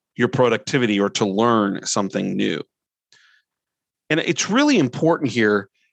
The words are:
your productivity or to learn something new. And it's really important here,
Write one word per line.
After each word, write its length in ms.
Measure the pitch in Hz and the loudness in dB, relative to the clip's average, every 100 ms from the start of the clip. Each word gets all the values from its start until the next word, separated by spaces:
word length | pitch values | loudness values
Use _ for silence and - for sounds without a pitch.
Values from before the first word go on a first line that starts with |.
| _ - | _ -4
your 120 | 120 | -2
productivity 720 | - 123 113 - 143 117 101 | 2 2 0 -2 0 2 2
or 80 | 101 | 0
to 160 | - | 0
learn 600 | 107 98 117 113 101 92 | -2 2 2 2 0 -4
something 520 | - 110 98 98 98 95 | -4 -4 -2 -4 -4 -2
new. 240 | 101 - - _ _ _ _ _ _ _ _ _ _ _ _ _ - | -4 -4 -10 _ _ _ _ _ _ _ _ _ _ _ _ _ -4
And 100 | 156 | -2
it's 300 | - 160 - | -2 -4 -2
really 280 | 226 294 240 | 0 2 2
important 520 | 131 - 160 165 139 | 0 0 0 0 -2
here, 380 | 110 107 104 98 _ _ | 0 2 0 -2 _ _